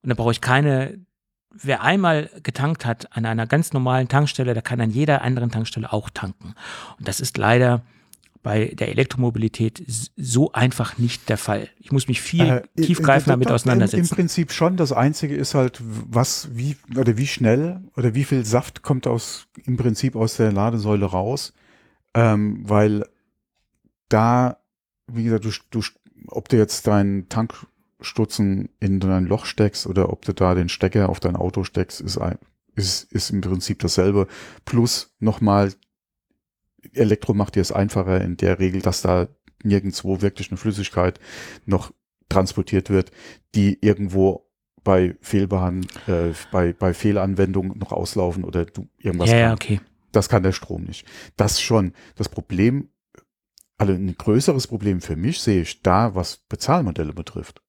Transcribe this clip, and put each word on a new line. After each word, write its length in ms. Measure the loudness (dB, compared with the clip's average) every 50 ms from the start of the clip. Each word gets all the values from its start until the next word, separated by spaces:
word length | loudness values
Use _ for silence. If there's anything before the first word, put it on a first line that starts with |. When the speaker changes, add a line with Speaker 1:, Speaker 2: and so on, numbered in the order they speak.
| _
Speaker 1:
Und 80 | -2
da 40 | -2
brauche 180 | 0 0 0 0
ich 80 | 0
keine, 580 | 0 2 2 4 4 2 2 0 -2 -4 -8 -14 -20 _ _ _ _ _ _ _ _ _ _
wer 300 | -12 -4 -2 -2 0 2
einmal 480 | 2 2 4 2 2 2 2 0 -4 -12 -10 -8
getankt 440 | -8 -4 -2 -2 -2 -2 -2 -2
hat 300 | -4 -4 -4 -8 -10 -6
an 100 | -4 -2
einer 200 | -2 -2 -2 0
ganz 260 | 0 2 0 0 0 0
normalen 360 | 0 0 2 2 2 0 2
Tankstelle, 460 | 2 2 2 2 0 -2 -2 0 0
der 80 | -2 -2
kann 180 | -4 -2 -2
an 100 | 0 0
jeder 320 | 0 0 2 2 2 2 2
anderen 280 | 0 -2 0 -2 -2
Tankstelle 420 | -2 -2 -4 -4 -6 -8 -6 -4 -4
auch 160 | -4 -4 -6
tanken. 440 | -10 -8 -8 -8 -10 _ -16 -20 -18 _ -16 -16 -16 -16 -16 -18 -18 _
Und 80 | -8 -6
das 120 | -6 -4
ist 160 | -6 -6 -4
leider 460 | -2 2 2 4 4 4 4 2 0 -2 _ _ _ _ _ -20 _ _ _ _ -14 _
bei 220 | -4 -2 -2 -2 -2
der 200 | -4 -6 -6 -4
Elektromobilität 920 | 0 0 0 0 0 0 0 0 0 0 -2 -2 0 0 -2 -2 -2 -6
s-, 320 | -12 -8 -8 -8 -8 -10 _
so 360 | -12 -8 -2 2 2 2 2 _
einfach 460 | 0 0 0 0 -2 -6 -6 -2 -2
nicht 300 | -2 -2 -2 -4 -4 -4
der 80 | -4
Fall. 320 | -4 -2 -4 -4 -4 -4 -10 _ _
Ich 100 | -8 -2
muss 160 | -2 -2 0
mich 140 | 0 -4 -4 -4
viel 400 | -4 2 4 4 4 4 0 -2 -6 _
Speaker 2:
Äh, 60 | -2 2
Speaker 1:
tiefgreifender 520 | 2 2 2 4 4 4 4 4 4 2
Speaker 2:
im, 60 | 2
Speaker 1:
mit 80 | 4 2
Speaker 2:
im, 60 | 2
Speaker 1:
auseinandersetzen. 440 | 2 2 2 4 4 4 4 2 0 0 0 0
Speaker 2:
im 40 |
Prinzip 360 | 0 -2 0 0 -2 -2 -2 -2
schon. 240 | 0 0 0 2
Das 160 | 2 0 0 2
Einzige 420 | 2 2 2 2 0 -4 -4 -2
ist 200 | -4 -4 0 0
halt, 260 | 0 0 0 -2 -6 -12
was, 640 | -10 -10 -10 -10 -2 0 0 2 2 -2 -6 -8 -10 -8
wie, 240 | -6 -4 -4 -6 -6 _ -8 -2
oder 220 | 0 2 2 2 2
wie 80 | 0
schnell 560 | -4 -2 0 2 4 4 4 2 -2 -6 -10 -14 -14 _
oder 180 | -2 -2 0 2
wie 80 | 0 0
viel 200 | 0 0 -2 0
Saft 380 | 2 0 0 0 -2 -14 -16 -4
kommt 260 | -2 -2 -2 0 -2
aus, 400 | -2 -2 -4 -8 -14 -14 -18 _ _ -14 _
im 120 | -4 -2
Prinzip 380 | 0 2 0 0 2 -2 -2 0
aus 220 | 0 0 0 2
der 160 | 2 2 2 2
Ladesäule 540 | 2 0 0 0 0 0 2 2 2 2
raus. 460 | 0 0 -2 -2 -2 -4 -6 -6 -10 _ _ _ _ _ _ _ _ _ _ _ _ _
Ähm, 460 | 2 4 4 4 4 2 0 -2 -6 -2
weil 420 | 2 4 4 4 4 2 0 -4 -6 _ _ _ _ _ _ _ _ _ _ _ _ _ _ _ _ _ _ _ _
da, 500 | 2 4 4 4 4 4 2 0 -2 _ _ _ _ _ _ _ _ _ _ -10
wie 160 | -6 -4 0
gesagt, 200 | 0 0 0 0
du, 60 | -4 -6 -8 _ _
du, 120 | -6 -6 -6 -6 _ _ _ _ _ _ -20 -10
ob 200 | -10 -10 -4 2
du 80 | 4
jetzt 300 | 4 4 4 0 -4 0
deinen 420 | 2 2 4 2 2 0 -2 -6 _
Tankstutzen 1400 | -4 -4 -4 -4 -6 -16 -20 _ _ _ _ _ _ _ -14 -10 -2 -2 -2 -2 0 0 0 2 2 0 -4 -8 _ _
in 200 | -2 0 0 2
dein 260 | 2 2 2 2 2
Loch 180 | 2 0 -2 -2
steckst 400 | -8 0 2 2 2 2 -2 -8
oder 240 | -2 0 0 2 0
ob 140 | 0 -4 -4
du 80 | -6 -2
da 220 | 0 2 2 4
den 140 | 2 0 -2
Stecker 400 | -2 0 -2 2 2 2 2 2
auf 120 | 0 0
dein 160 | -2 -2 -2
Auto 280 | 0 -2 -2 -2 -4 -6
steckst, 360 | -4 _ -4 -4 -4 -6 -10
ist 180 | -8 -6 -4 -4
ein, 200 | -4 -4 -4 -6 _ _ _ _ _ _ _
ist, 360 | -6 -4 -4 -4 -6 -8 _ -4
ist 180 | -4 -4 -2
im 100 | -2 -2
Prinzip 400 | -2 -2 -4 -4 -2 -4 -6 -4
dasselbe. 460 | -2 -2 0 2 2 2 4 2 0 0 -4 -20 -20 -20 -20 -20 _
Plus 500 | -2 2 2 2 2 0 -4 -8 _ _ _
nochmal, 540 | 0 0 0 2 2 2 4 4 4 2 0 _ _ _ _ _ _ _ _ _ _ _ _ _ _ _ _ _ _ _ _ _ _ -14 _
Elektro 420 | 0 4 4 4 2 2 -2 0
macht 220 | 0 0 0 0
dir 40 | -2
es 120 | 0 0 0
einfacher 480 | 0 0 0 0 -2 0 2 0 0
in 160 | 0 -2 -4
der 220 | 0 0 0 2 2
Regel, 220 | 0 0 0 0
dass 220 | -2 -2 -2 0 0
da 260 | 2 2 2 0 -2 _ _ _ -20 _ _ 0
nirgendwo 600 | 2 2 2 2 -2 -8 -6 -4 -4 -2 0 0
wirklich 280 | -2 -2 -2 -10 -8
eine 60 | -8 -4
Flüssigkeit 600 | -4 -4 -2 -2 -6 -4 -2 0 0 0 0 -4 -14 -20 -18 -18 -18 -18 -20 -16 _
noch 260 | -2 -2 -2 -2 -4 -18 _ _ _ _ _ _ _
transportiert 600 | 0 0 0 0 -2 -6 -4 0 0 -2 0 2
wird, 220 | 0 0 0 0 _ -20 -20 -20 -20 _ _ _ 0
die 240 | 2 2 2 2 2 2
irgendwo 640 | 2 2 2 -2 -4 0 2 2 2 2 0 _ _ _ _ _ _ _ _ _
bei 320 | 2 4 4 4 2 -2 -6
Fehlbehand-, 680 | _ -2 0 0 0 2 0 0 0 0 -2 -4 -6 -8 -12 -14 -4 -2
äh, 240 | -2 0 0 -2 -4 -6 -12 -4 0
bei, 200 | 0 0 0 0
bei 220 | _ 0 -2 -2
Fehlanwendung 840 | 0 0 2 2 2 0 0 2 0 0 2 2 -2 -2 -4 -6 -8
noch 140 | -8 -6 -6
auslaufen 520 | -6 -6 -4 -2 -2 -2 0 -2 -4 -6
oder 200 | -4 -4 -4 -4
du 240 | -4 _ -16 -16 -16 _
irgendwas 340 | _ _ -4 -2 0 2 4
Speaker 1:
Ja, 60 | 4
ja, 80 | 4 4 2
Speaker 2:
kann. 60 | 0
Speaker 1:
okay. 260 | -2 -2 -4 -4 -4 -4 _ _ _ _ _ 0
Speaker 2:
Das 160 | 0 2 4
kann 140 | 0 2 2
der 80 | 2 -2
Strom 320 | -2 -8 -10 -10 -10 -10
nicht. 200 | -10 -12 -14 -18 -20 -20 -20 -20 -20 _
Das 240 | -2 0 0 0 -2
schon. 320 | 0 2 2 2 2 0 -4 _ -20 -20 _
Das 140 | -8 -8 -8
Problem, 580 | -8 -12 -10 _ 0 2 2 2 2 0 -6 -8 _ _ _ _ _ -20 _ _ _ _ _ _ _ _ _ _ _
also 160 | _ 0 0 0
ein 220 | 0 -2 -4 -6
größeres 500 | _ 0 2 2 2 2 2 0 0 -2 -4
Problem 320 | -8 -4 -2 0 -2 -2 -2
für 140 | -6 -6
mich 240 | -4 -2 -4 -4 -2
sehe 220 | 0 0 2 2 0
ich 200 | -2 -8 _ _
da, 320 | 2 2 4 2 0 -2
was 240 | -4 -6 -6 -8 _ _ _
Bezahlmodelle 640 | -10 -8 -2 0 0 0 0 -2 -4 -4 -6 -6 -6
betrifft. 480 | -10 -12 -12 -12 -12 -14 -14 -20 _ _